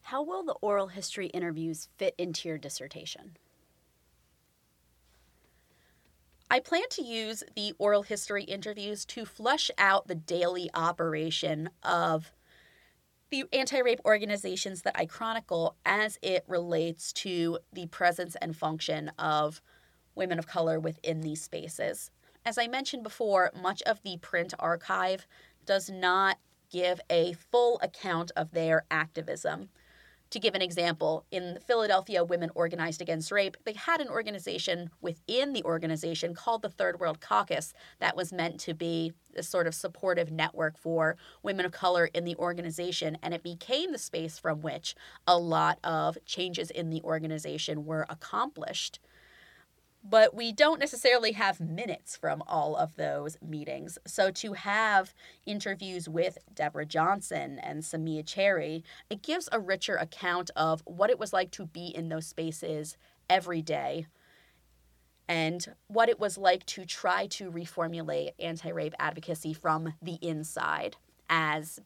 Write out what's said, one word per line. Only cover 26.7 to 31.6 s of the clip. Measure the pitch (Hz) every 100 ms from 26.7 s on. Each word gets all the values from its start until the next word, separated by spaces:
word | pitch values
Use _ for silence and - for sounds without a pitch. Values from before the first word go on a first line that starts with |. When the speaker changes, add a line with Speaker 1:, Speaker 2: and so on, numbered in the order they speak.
Speaker 2:
give | 180 180 175 -
a | 170 180
full | 165 - 240 240 240
account | 170 - 196 165 170 -
of | 160
their | 165 160 160 -
activism. | 156 160 - 156 - 156 160 196 _ _ - - _ _
To | 226
give | 214
an | 190
example, | 180 170 170 165 160 160 -
in | 185 180 170